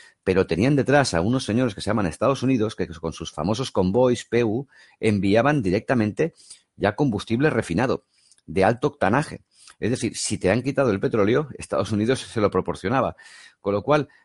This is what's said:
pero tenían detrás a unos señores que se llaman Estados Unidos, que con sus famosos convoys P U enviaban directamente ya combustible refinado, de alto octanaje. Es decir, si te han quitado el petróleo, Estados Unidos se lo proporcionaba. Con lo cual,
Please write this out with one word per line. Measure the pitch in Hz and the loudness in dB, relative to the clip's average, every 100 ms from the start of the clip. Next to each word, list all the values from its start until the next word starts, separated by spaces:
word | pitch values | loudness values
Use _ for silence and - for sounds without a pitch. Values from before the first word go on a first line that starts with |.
| - _ | -20 _
pero | 95 92 87 | 0 2 2
tenían | 82 127 | 0 2
detrás | 143 123 143 127 | 2 2 2 2
a | 82 | 0
unos | 98 127 | 0 0
señores | - 113 127 | -2 -2 -2
que | - | -4
se | 98 | -2
llaman | 110 87 | 0 -2
Estados | - 117 131 | 0 0 0
Unidos, | 127 127 107 | 0 0 -2
que | - 85 | -4 -8
con | 80 82 | -6 -8
sus | - 82 | -8 -10
famosos | - 87 110 131 | -4 -2 -2 -2
convoys | 104 92 117 127 120 | -2 0 2 2 0
P | - 117 | -2 -2
U | 113 113 - _ - - | 0 -2 -8 _ -20 -4
enviaban | 110 104 98 107 139 151 | 0 2 2 4 4 2
directamente | 95 101 - 127 107 - 160 - - - _ | 0 0 0 0 0 0 -4 -6 -20 -20 _
ya | - 98 - | -2 0 2
combustible | 143 101 - 117 151 | 0 -2 -2 0 0
refinado, | 113 - 85 127 87 _ _ _ _ - | 0 -2 0 0 -2 _ _ _ _ -4
de | 92 | 2
alto | 95 120 147 | 2 2 -2
octanaje. | - 95 131 151 - _ _ - - | 0 0 2 -2 -10 _ _ -20 -6
Es | 104 | -4
decir, | 123 117 - | -2 -4 -6
si | - 104 | -6 0
te | 92 | 2
han | 117 | 2
quitado | 127 135 131 | 0 0 0
el | 98 | 0
petróleo, | 135 110 98 135 143 - | 0 2 2 2 -2 -10
Estados | - - 104 | -6 -4 -2
Unidos | 104 113 131 | 0 0 -2
se | - 113 | -4 0
lo | 98 | 0
proporcionaba. | 92 87 73 95 131 92 - - - - _ | 0 -2 -4 -2 -2 -2 -6 -18 -20 -20 _
Con | 98 | -4
lo | 101 | -2
cual, | 131 151 131 _ | 2 0 0 _